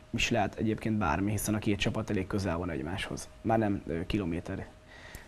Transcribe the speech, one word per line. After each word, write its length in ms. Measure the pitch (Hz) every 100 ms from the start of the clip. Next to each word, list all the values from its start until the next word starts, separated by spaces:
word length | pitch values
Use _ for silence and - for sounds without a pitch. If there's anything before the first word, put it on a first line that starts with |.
| -
is 200 | 110 -
lehet 240 | 117 95
egyébként 440 | - 107 107 113 107
bármi, 320 | 87 80 101
hiszen 240 | 101 -
a 40 | 107
két 200 | 107 101
csapat 320 | 117 110 107
elég 160 | 95 92
közel 320 | 104 98 85
van 120 | 90
egymáshoz. 580 | 73 73 98 - 69 - -
Már 160 | 107 113
nem, 240 | 104 98 -
ö, 200 | 82 82
kilométer 600 | 104 90 85 - 95 - - - - - -